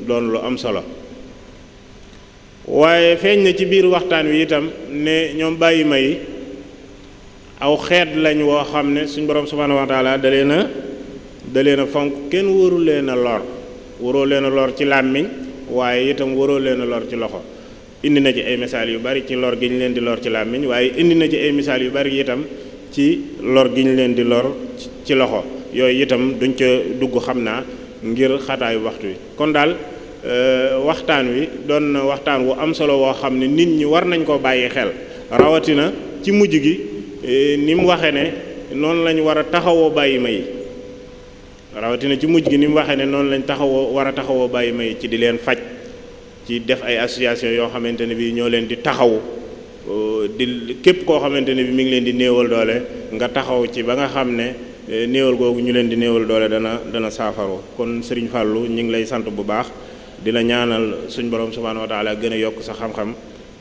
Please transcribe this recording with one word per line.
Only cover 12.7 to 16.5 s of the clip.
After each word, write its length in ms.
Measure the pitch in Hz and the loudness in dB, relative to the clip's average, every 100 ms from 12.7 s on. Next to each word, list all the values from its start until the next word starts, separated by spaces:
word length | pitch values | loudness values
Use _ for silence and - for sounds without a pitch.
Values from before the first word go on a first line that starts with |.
| 175 | 4
leen 240 | 160 147 135 | 2 2 0
a 80 | 127 | 0
lor. 240 | 123 110 95 - - - - - | 0 0 -4 -12 -14 -16 -18 -8
Waroo 260 | 123 139 139 | -2 2 2
leen 180 | 139 | 2
a 60 | 135 | 2
lor 240 | 135 131 131 | 2 0 0
ci 80 | |
làmmiñ, 420 | 139 139 131 139 196 - - - - | 2 4 2 0 -2 -6 -12 -14 -6
waaye 400 | 123 123 123 131 | -2 0 2 2
itam 240 | 135 135 131 | 0 -2 0
waroo 220 | 139 | 2